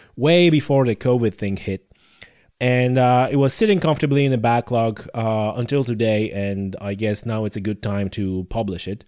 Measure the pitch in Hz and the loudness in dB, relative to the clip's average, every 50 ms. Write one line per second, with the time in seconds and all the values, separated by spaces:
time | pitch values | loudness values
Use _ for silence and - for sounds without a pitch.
0 | - _ _ - 117 147 165 180 175 175 156 151 - - 143 135 135 123 110 - | -20 _ _ -2 2 4 4 6 6 6 4 2 2 2 2 2 2 2 0 0
1 | - 131 123 127 117 110 95 - - 101 98 92 - - 95 95 - _ _ _ | 0 0 2 2 2 0 -2 -2 -4 -4 -4 -4 -4 -6 -6 -6 -8 _ _ _
2 | _ _ _ _ - - _ _ _ _ _ - 123 123 127 123 127 123 127 131 | _ _ _ _ -20 -20 _ _ _ _ _ -4 0 0 2 2 2 2 2 4
3 | 127 127 123 123 127 - 139 143 139 135 - - 226 214 202 180 - 160 151 139 | 4 4 4 4 2 2 2 2 2 2 2 2 2 2 2 2 2 0 0 0
4 | - 143 139 139 143 139 131 120 110 120 117 120 120 - 123 117 113 113 110 - | 0 0 2 2 2 2 2 2 2 2 2 2 0 0 0 0 0 0 -2 -4
5 | - - - 120 113 113 110 110 107 107 - - 120 117 139 143 135 117 120 107 | -10 -10 -6 -4 -2 0 0 0 0 -2 -2 -4 -2 0 0 0 0 0 -2 0
6 | 113 110 107 107 110 110 - 101 101 101 98 98 98 98 92 - 101 101 101 98 | 0 2 2 2 0 -2 -4 -4 -4 -4 -4 -4 -4 -6 -6 -6 -6 -6 -6 -2
7 | 110 107 107 - - 120 113 110 110 104 - 110 98 107 107 98 - 107 101 101 | -2 -2 -2 -2 -4 -4 -4 -4 -4 -4 -4 -4 -4 -4 -4 -4 -4 -4 -2 -2
8 | 101 95 - - 101 95 92 92 92 - - 113 110 101 92 85 - 92 98 - | -4 -4 -4 -4 -4 -2 -2 -4 -4 -4 -4 -4 -4 -4 -6 -6 -8 -10 -10 -10
9 | - | -12